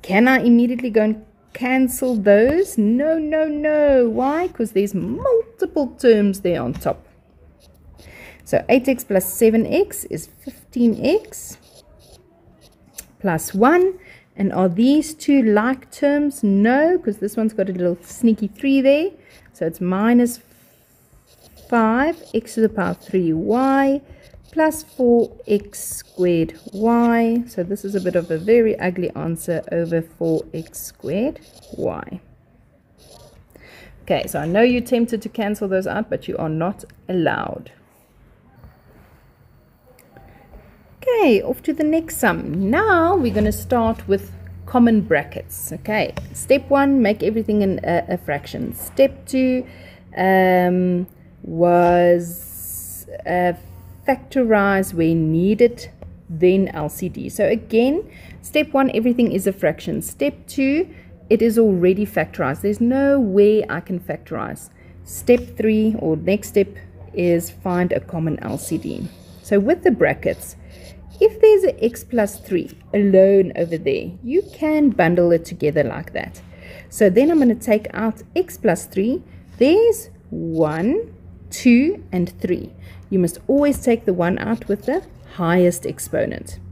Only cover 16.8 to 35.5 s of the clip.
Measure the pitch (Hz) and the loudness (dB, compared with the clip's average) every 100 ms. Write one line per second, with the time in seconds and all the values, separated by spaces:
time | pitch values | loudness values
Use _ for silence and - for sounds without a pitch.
16.8 | 320 359 240 202 202 - 220 220 190 180 | 2 0 -2 -6 -6 -4 -4 -2 -4 -2
17.8 | 180 175 - - 233 220 202 - 277 269 | -2 -2 -10 0 0 2 -4 -4 0 4
18.8 | 269 285 370 - _ - _ - 170 165 | 4 2 0 -8 _ -20 _ -6 -6 -4
19.8 | 180 190 220 240 240 240 _ _ _ _ | -2 0 4 4 2 -2 _ _ _ _
20.8 | _ _ _ _ _ _ _ - - 233 | _ _ _ _ _ _ _ -20 -4 0
21.8 | 220 233 294 339 - 226 - - 220 214 | 2 2 -2 -4 -8 -8 -6 -2 0 0
22.8 | 175 175 - 190 170 160 202 233 269 269 | -4 -4 -4 -2 0 -2 -2 0 2 2
23.8 | 277 277 - - - - _ 311 311 302 | 2 0 -6 -20 -20 -20 _ 0 0 -2
24.8 | - - 247 240 - - - 208 - - | -14 -2 2 4 2 -6 -2 -2 -2 -14
25.8 | - - - - 180 170 165 - - 196 | -12 -14 -16 -2 0 2 -2 -6 -16 -2
26.8 | 226 233 233 233 226 233 240 - 180 202 | 0 2 2 2 2 -2 -4 -8 -6 -6
27.8 | 196 196 180 175 165 160 190 240 220 - | -6 -4 -2 -2 -4 -6 2 4 4 0
28.8 | 185 185 175 - 156 165 - 170 - 170 | -4 -4 -6 -6 -6 -6 -4 -6 -4 -4
29.8 | 165 165 165 - 165 160 - 160 160 - | -2 -2 -4 -6 -2 -2 -4 -12 -12 -16
30.8 | - _ 120 180 262 - - - - - | -18 _ -6 -4 -4 -6 -20 -20 -20 -8
31.8 | - - - 180 _ _ _ _ _ _ | -8 -8 -12 -16 _ _ _ _ _ _
32.8 | _ _ _ - - - _ - - - | _ _ _ -20 -20 -20 _ -20 -20 -20
33.8 | - - - 180 185 165 156 190 247 247 | -20 -20 -4 -4 -2 -6 -2 2 2 2
34.8 | 240 240 233 220 214 - 208 | -2 -2 -2 -4 -8 -6 -6